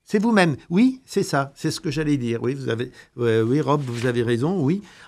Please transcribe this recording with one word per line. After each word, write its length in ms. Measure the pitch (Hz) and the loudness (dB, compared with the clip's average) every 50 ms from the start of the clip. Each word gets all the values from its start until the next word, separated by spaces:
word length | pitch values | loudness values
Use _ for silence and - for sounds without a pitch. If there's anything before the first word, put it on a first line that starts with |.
| _ | _
c'est 180 | _ - 214 196 | _ 0 0 2
vous-même. 340 | 233 233 208 180 170 139 117 - _ | 4 4 4 4 4 2 -2 -6 _
Oui, 320 | 170 185 240 262 262 - _ | 2 4 4 4 2 -2 _
c'est 200 | _ - 202 190 | _ -2 -2 -2
ça, 260 | - - 143 139 139 - | 0 0 -2 -2 -2 -8
c'est 140 | - - 160 160 | -6 -6 -4 -4
ce 80 | - | -4
que 100 | - 180 | -6 -6
j'allais 280 | 135 147 160 151 147 139 | -4 -2 0 0 0 0
dire. 220 | 120 117 113 113 117 | 0 -2 -4 -2 -2
Oui, 120 | 120 135 | -4 -4
vous 140 | 143 131 127 | -4 -4 -4
avez, 240 | 117 113 123 127 - - - _ _ - | -4 -4 -4 -8 -10 -20 -20 _ _ -2
euh, 240 | 120 117 113 113 110 | 0 2 2 2 2
oui, 180 | 113 127 151 | 2 0 0
Rob, 200 | 147 131 139 151 143 | 2 2 0 0 0
vous 220 | 123 117 120 113 | -4 -6 -2 -2
avez 160 | 131 120 120 120 | -2 0 0 0
raison, 400 | 113 120 113 123 156 190 196 135 | 0 0 0 0 -2 -2 0 0
oui. 200 | 131 170 202 202 - - - - | 0 0 -2 -4 -12 -20 -20 -20